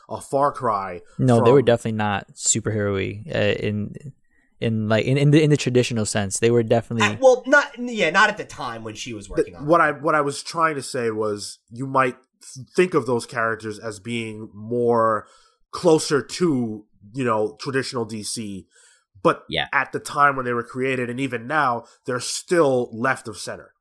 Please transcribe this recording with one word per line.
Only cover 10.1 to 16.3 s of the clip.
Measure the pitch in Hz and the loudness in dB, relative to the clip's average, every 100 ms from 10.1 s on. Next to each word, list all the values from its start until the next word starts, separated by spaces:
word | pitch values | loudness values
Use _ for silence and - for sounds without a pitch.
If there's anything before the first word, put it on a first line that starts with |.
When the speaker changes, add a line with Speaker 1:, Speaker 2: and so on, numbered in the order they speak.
| 156 | 2
Speaker 1:
I | |
was | 143 143 | 0 -4
trying | - 165 160 143 | -8 0 0 0
to | |
say | 127 135 117 | -6 -4 -2
was | 107 107 104 101 - _ | -2 -2 -4 -8 -16 _
you | 117 135 | -10 -2
might | 135 131 120 _ _ - - | 2 2 0 _ _ -20 -18
th-, | 123 - | -8 2
think | 180 | 2
of | 165 120 | 2 0
those | 120 113 | -2 -2
characters | 127 113 110 110 104 | -2 -2 -2 -6 -10
as | 113 101 | -10 -12
being | 113 117 113 107 110 | -8 -6 -6 -10 -14
more | 95 107 120 120 117 113 107 - _ _ _ _ | -14 -6 0 2 4 4 2 -4 _ _ _ _
closer | - 175 156 - 143 | 0 4 4 4 -2
to, | - | -2